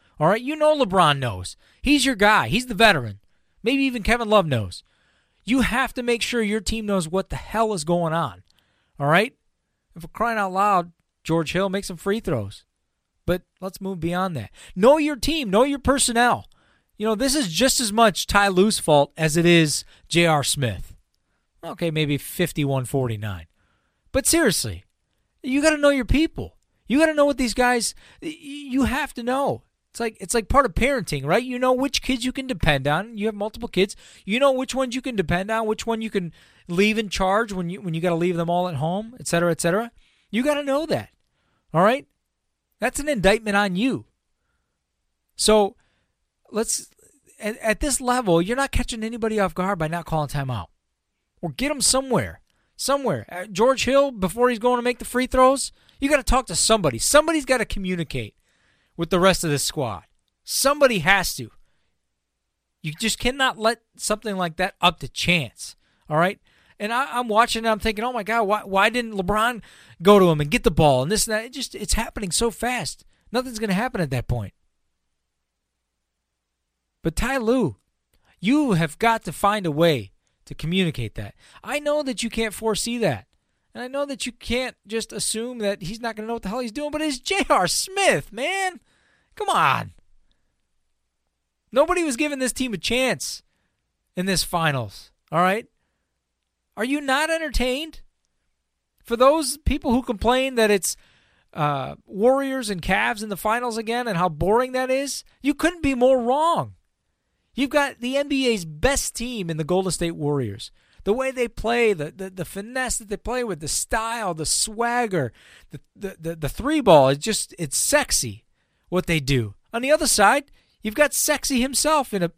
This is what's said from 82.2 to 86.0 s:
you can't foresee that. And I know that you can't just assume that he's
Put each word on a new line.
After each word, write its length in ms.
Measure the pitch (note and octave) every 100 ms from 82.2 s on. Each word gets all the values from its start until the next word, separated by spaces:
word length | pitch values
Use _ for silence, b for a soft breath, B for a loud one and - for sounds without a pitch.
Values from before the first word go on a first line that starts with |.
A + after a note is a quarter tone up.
you 60 | A#3
can't 240 | A3+ A3
foresee 440 | - A3 G3+ - A#3+
that. 300 | F#3+ G#2+ - _ _ _ _
And 100 | A3
I 20 | B3
know 180 | C#4
that 220 | C#4+ C4+ B3+
you 60 |
can't 440 | - - A#3+ B3+ -
just 280 | G3 A3 G#3+
assume 460 | A3 - A3 B3 B3
that 240 | G3+ G3+
he's 180 | F3 A3